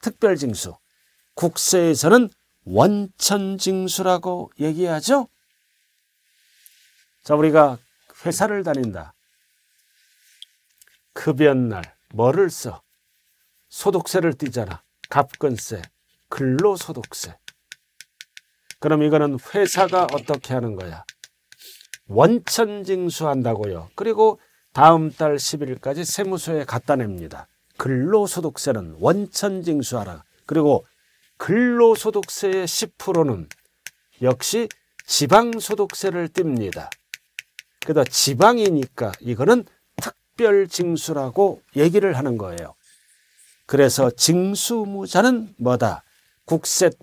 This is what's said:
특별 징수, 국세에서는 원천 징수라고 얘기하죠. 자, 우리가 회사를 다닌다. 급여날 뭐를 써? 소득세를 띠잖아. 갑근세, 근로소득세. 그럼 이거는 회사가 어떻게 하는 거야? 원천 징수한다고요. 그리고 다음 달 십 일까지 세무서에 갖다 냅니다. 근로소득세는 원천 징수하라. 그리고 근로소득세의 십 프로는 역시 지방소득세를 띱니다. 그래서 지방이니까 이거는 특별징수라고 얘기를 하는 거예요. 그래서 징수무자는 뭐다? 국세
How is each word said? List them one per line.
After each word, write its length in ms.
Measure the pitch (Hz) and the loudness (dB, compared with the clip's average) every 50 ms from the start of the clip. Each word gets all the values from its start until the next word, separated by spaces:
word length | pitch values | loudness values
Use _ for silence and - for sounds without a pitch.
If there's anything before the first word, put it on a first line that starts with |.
특별 360 | - 220 - _ 226 202 180 | -10 -10 -4 _ 0 2 2
징수, 380 | 143 143 120 104 - - 90 82 - _ _ _ _ _ _ _ _ _ _ _ | 0 -2 -4 -4 -6 -8 -12 -14 -18 _ _ _ _ _ _ _ _ _ _ _
국세에서는 960 | - 170 170 - - - - 190 180 170 165 151 - 143 165 220 254 233 190 - _ _ _ _ _ _ | -2 -2 -2 -2 -2 -2 0 2 2 4 2 2 2 4 6 6 6 6 2 -4 _ _ _ _ _ _
원천 920 | 90 92 110 143 202 208 202 202 185 - - - - 202 202 190 190 196 | -2 2 4 4 4 4 0 -4 -8 -8 -6 -2 -2 -2 -2 -2 -4 -6
징수라고 960 | 190 - 190 190 185 185 180 - 190 185 185 180 170 170 185 180 175 - - _ - | -4 -4 -2 -2 -2 -2 -4 -4 -2 0 0 0 0 -2 -6 -8 -8 -10 -14 _ -4
얘기하죠. 680 | 147 156 156 170 185 170 160 151 147 226 277 277 240 - _ _ _ _ _ _ _ _ _ _ _ _ _ _ _ _ _ _ _ _ _ _ _ _ _ _ _ - _ _ _ _ _ _ _ _ _ _ _ | -4 -4 -2 -2 -2 -2 -2 -4 0 0 0 0 0 -4 _ _ _ _ _ _ _ _ _ _ _ _ _ _ _ _ _ _ _ _ _ _ _ _ _ _ _ -20 _ _ _ _ _ _ _ _ _ _ _
자, 120 | - 151 | 0 2
우리가 420 | 151 156 156 147 156 147 139 123 - - _ _ _ _ _ _ - - | 2 4 4 6 6 6 6 2 -4 -14 _ _ _ _ _ _ -8 -6
회사를 380 | 175 165 - 196 - 208 202 180 | -6 -2 -2 -2 -2 -2 -4 -4
다닌다. 500 | 165 143 135 123 107 92 85 76 80 _ _ _ _ _ _ _ _ _ _ _ _ _ _ _ _ _ _ _ _ _ _ _ _ _ _ - - _ _ _ _ _ _ _ _ _ _ _ _ _ | -4 -4 -2 -4 -6 -6 -10 -14 -18 _ _ _ _ _ _ _ _ _ _ _ _ _ _ _ _ _ _ _ _ _ _ _ _ _ _ -20 -20 _ _ _ _ _ _ _ _ _ _ _ _ _
급여날 680 | - - 160 139 131 156 143 135 127 123 113 101 90 80 - _ _ _ _ - | -4 -4 -2 2 4 4 6 6 4 0 -2 -4 -8 -12 -16 _ _ _ _ -4
뭐를 360 | 110 117 131 147 165 196 165 | 0 2 2 2 2 0 0
써? 320 | - - - 117 90 - _ _ _ _ _ _ _ _ _ _ _ _ _ _ _ _ _ _ | -2 -6 -12 -14 -14 -16 _ _ _ _ _ _ _ _ _ _ _ _ _ _ _ _ _ _
소득세를 640 | - - - 202 185 175 - - - 185 170 165 127 | -18 -2 0 0 0 0 -2 -2 -2 0 0 0 -2
띠잖아. 460 | - 151 127 110 123 107 92 85 - _ _ _ _ - - | -2 -6 -6 -6 -6 -8 -8 -10 -16 _ _ _ _ -18 -2
갑근세, 720 | - 143 135 - - - 151 139 117 101 - - 110 90 85 - _ _ _ _ _ _ _ _ | 0 0 0 0 -4 -4 -4 -4 -4 -6 -8 -12 -12 -14 -14 -18 _ _ _ _ _ _ _ _
근로소득세. 1080 | - - 135 131 127 147 190 208 190 165 - - 143 123 110 - - - - 87 - - _ - - _ _ _ - - _ _ _ _ - _ _ _ - - _ - - _ _ _ _ - - _ | -8 -4 -2 -2 0 2 2 2 0 -2 -6 -12 -12 -14 -14 -14 -14 -14 -14 -14 -16 -20 _ -20 -20 _ _ _ -20 -20 _ _ _ _ -20 _ _ _ -20 -20 _ -20 -20 _ _ _ _ -20 -14 _
그럼 240 | - 151 156 151 151 | -2 0 2 2 2
이거는 340 | 151 156 151 147 147 135 123 - - - | 2 2 2 2 0 -2 -6 -10 -6 -2
회사가 540 | 208 196 - - 180 196 170 185 180 175 - 143 | 0 0 0 2 0 0 2 2 0 0 0 -2
어떻게 400 | 139 113 - 147 131 - - 127 | -6 -4 -4 -6 -6 -6 -6 -6
하는 220 | 127 120 113 101 | -4 -4 -6 -8
거야? 280 | 92 92 85 80 82 - - - _ - - _ _ _ _ - _ - - - - - _ - - _ | -8 -10 -12 -14 -16 -18 -20 -20 _ -20 -20 _ _ _ _ -20 _ -20 -20 -20 -20 -20 _ -20 -20 _
원천 760 | - 98 113 151 202 240 240 - - - 233 226 208 208 202 190 | -2 4 4 4 6 4 0 -2 -4 -2 -2 -2 -2 -4 -8 -6
징수한다고요. 1080 | 185 190 185 180 170 160 - 160 147 139 131 120 117 113 101 104 101 90 80 80 - _ | -4 -4 -2 -2 -4 -4 -4 -4 -2 -2 0 -2 -2 -2 -4 -4 -6 -8 -10 -12 -14 _
그리고 440 | - 202 226 220 208 220 220 208 - _ _ _ _ _ _ | -6 -4 -2 2 4 4 4 2 0 _ _ _ _ _ _
다음 400 | - 135 147 160 165 160 156 151 | 4 8 8 8 8 6 2 -2
달 280 | 135 - 160 151 147 139 | -4 -2 -2 0 0 -2
십 220 | - - - 143 | -4 -6 -6 -6
일까지 440 | 147 131 127 - - 139 139 165 170 | -6 -8 -8 -6 -6 -6 -6 -6 -6
세무서에 600 | - - - 202 190 185 170 - 165 160 151 135 | -8 -6 -6 -4 -4 -6 -6 -6 -6 -6 -6 -4
갖다 300 | - 117 120 - - 143 | -4 -6 -6 -2 -2 -2
냅니다. 520 | 131 113 104 92 87 82 76 - - - _ _ _ _ _ _ | 0 -2 -4 -6 -10 -12 -14 -16 -18 -20 _ _ _ _ _ _
근로소득세는 1200 | - - 135 131 123 135 180 214 214 202 185 - 175 165 151 - - - 143 117 107 87 80 80 - | -8 -4 -2 -2 0 2 2 2 2 2 0 -4 -6 -6 -6 -8 -6 -4 -4 -4 -4 -6 -10 -8 0
원천 640 | 92 143 180 202 202 - - - 202 202 190 185 170 | 2 2 2 2 -2 -6 -6 -6 -4 -4 -4 -4 -4
징수하라. 600 | 170 156 143 120 - 123 113 98 92 85 80 - _ _ _ _ | -2 -2 -2 -4 -4 -6 -8 -8 -10 -12 -16 -18 _ _ _ _
그리고 400 | - 151 156 147 147 127 - - _ _ _ _ _ _ _ _ _ _ | -2 0 2 4 4 4 2 0 _ _ _ _ _ _ _ _ _ _
근로소득세의 1300 | - - - 190 233 247 247 240 240 233 226 220 - - 220 208 202 190 - - - 208 196 185 190 180 | -10 -4 0 0 2 2 2 4 6 6 6 6 4 0 -2 -2 -2 -4 -6 -6 -4 -2 -2 0 -2 -2
십 300 | 165 - - 226 - _ | -4 -4 -6 -8 -8 _
프로는 520 | - - 196 175 165 156 135 110 90 78 - - - _ _ _ _ _ - - _ _ _ _ _ | -8 -6 0 0 2 2 2 -2 -4 -8 -12 -18 -20 _ _ _ _ _ -20 -20 _ _ _ _ _
역시 480 | 123 127 127 127 - - 202 233 226 214 - - _ _ _ - - | 0 0 0 0 -2 -2 -2 -2 -2 -4 -8 -16 _ _ _ -20 -8
지방소득세를 1200 | - - - 147 123 185 220 233 233 226 220 - - 214 208 202 175 - - 190 190 170 175 170 160 | -4 -2 -2 2 4 6 4 4 2 -2 -6 -6 -6 -4 -2 -4 -4 -4 -4 -4 -4 -2 -4 -6 -4
띱니다. 600 | - 185 175 156 127 117 104 92 82 80 76 - - - _ _ - - _ _ _ - - _ _ - - _ _ _ - | -4 -2 -2 -2 -2 -2 -4 -6 -8 -10 -12 -14 -16 -18 _ _ -20 -20 _ _ _ -20 -20 _ _ -20 -20 _ _ _ -8
그래서 180 | - 151 151 123 | -2 0 2 0
지방이니까 1080 | - - - - 139 139 117 190 226 247 233 214 190 165 143 127 - _ - 120 101 95 - | 2 0 -2 0 0 4 6 6 6 6 4 2 2 2 0 -2 -4 _ -8 -6 -6 -8 -8
이거는 460 | - 120 117 104 139 196 247 240 180 - _ _ _ _ _ | -8 -6 -4 0 4 4 4 4 2 -4 _ _ _ _ _
특별징수라고 1600 | - - 349 - _ _ _ _ - 233 214 202 196 196 170 - - 180 170 165 156 - 160 156 143 135 127 117 185 202 190 - - _ _ - | -12 -12 -12 -14 _ _ _ _ 0 2 4 4 2 2 0 -4 -4 -4 -2 -4 -4 -4 -6 -6 -4 -6 -4 0 0 0 0 0 -4 _ _ 0
얘기를 420 | 143 151 170 170 208 196 190 143 | 2 2 4 4 2 2 2 0
하는 200 | 131 147 131 117 | -2 -2 -2 -4
거예요. 380 | 110 98 90 85 85 80 - - _ _ _ _ _ _ _ _ _ _ _ _ _ _ _ _ _ _ | -4 -6 -8 -10 -12 -12 -14 -16 _ _ _ _ _ _ _ _ _ _ _ _ _ _ _ _ _ _
그래서 440 | - 139 139 139 123 - 143 135 120 | 0 4 4 4 4 4 2 0 0
징수무자는 1500 | - - - 160 170 180 185 196 202 - - - 233 226 208 202 196 196 190 180 - 180 226 254 254 226 220 202 - | 2 0 2 2 2 2 0 0 -2 -4 -4 -4 -4 -4 -4 -6 -8 -10 -10 0 2 4 4 4 2 0 -2 -8 -10
뭐다? 460 | - 117 123 123 120 123 104 82 - - _ _ _ _ _ _ _ _ | -4 0 0 0 2 0 -2 -2 -6 -12 _ _ _ _ _ _ _ _
국세 440 | - 165 156 - - - - 185 165 165 _ | -4 -4 -2 -2 -4 0 2 2 2 2 _